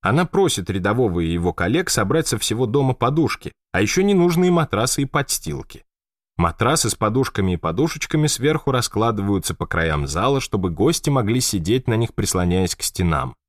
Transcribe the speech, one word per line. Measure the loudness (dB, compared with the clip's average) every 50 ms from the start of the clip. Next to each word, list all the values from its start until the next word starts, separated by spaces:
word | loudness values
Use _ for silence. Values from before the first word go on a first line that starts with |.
Она | 0 2 2 2 0
просит | 2 2 2 2 2 0 -2 -4 -4
рядового | -4 -2 0 0 2 2 2 0 2 0
и | 0 0
его | 0 0 0 -2 0
коллег | 0 -2 0 0 0 0 0
собрать | 0 -2 0 0 0 0 0
со | 0 -4 -4
всего | -2 -4 -2 -2 -2
дома | 0 2 2 2 2 0
подушки — | 0 0 0 2 2 0 0 0 -4 -10 -16 -16 _ _ _ _
А | 0
ещё | 0 2 2 2 2
ненужные | 4 4 4 4 4 4 4 4 4
матрасы | 4 2 2 2 0 0 0 0 0 -2 -4
и |
подстилки. | -2 -2 -2 -2 -2 -4 -6 -6 -8 -8 -10 -10 -14 -18 -20 _ _ _ _ _ _ _ _ _ _ _
Матрасы | 0 0 0 0 0 0 0 2 2 0 -2
с | -2
подушками | -2 -2 0 0 0 0 0 -2 -2 -2 0 -2
и |
подушечками | -2 -2 -4 -2 0 -2 -2 -2 -6 -8 -4 0 0 0
сверху | 0 0 0 0 0 0 0 -2 0
раскладываются | 0 0 -2 -2 -2 0 0 0 0 0 0 0 0 0 0 -4 -6
по | -8 -6
краям | -4 -2 -2 0 0 0 0 -2
зала, | -2 -2 -2 0 0 0 0
чтобы | -2 -2 -4 -2 -2 -2
гости | 0 2 2 2 2 0 0 0
могли | 0 0 0 0 0 0
сидеть | 0 0 -2 -2 0 0 0 0 0 0
на | 0
них, | 0 0 -2 -2
прислоняясь | -4 -4 -2 0 0 2 2 2 2 0 0 -2
к | _ -8
стенам. | -8 -4 -2 0 0 0 0 -2 -6 -10 _ _